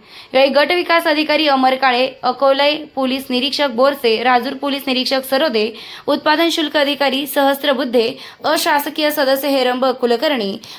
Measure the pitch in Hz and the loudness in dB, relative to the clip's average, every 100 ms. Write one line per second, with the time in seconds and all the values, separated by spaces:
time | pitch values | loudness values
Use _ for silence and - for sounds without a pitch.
0 | - - - 262 277 262 302 359 349 339 | -20 -20 -2 2 4 4 2 0 2 2
1 | 330 302 302 302 311 262 254 262 262 240 | 2 0 0 0 2 2 2 2 2 2
2 | 254 - 262 247 269 269 285 302 294 269 | 0 -2 -4 0 2 2 2 0 -6 -4
3 | 262 269 269 247 269 277 285 226 277 285 | -4 -4 -4 -4 -2 -2 -2 2 2 2
4 | 233 220 240 247 247 269 285 269 269 254 | 0 0 2 2 0 -6 -4 -4 -2 -2
5 | 254 269 262 269 311 220 220 - - - | 0 -2 -2 0 0 0 -2 -6 -18 -10
6 | - 294 302 302 339 330 294 302 285 285 | -2 0 2 2 0 0 -2 0 0 0
7 | 277 262 285 285 277 277 294 254 277 233 | 0 0 -2 0 2 2 0 -2 0 0
8 | 226 - - - 269 311 339 294 302 302 | 0 -4 -14 -8 -2 0 2 0 -2 -2
9 | 302 302 262 269 285 277 254 254 262 247 | -2 0 0 0 0 0 0 0 0 0
10 | 240 233 302 262 196 - - | 0 0 0 -2 -4 -6 -12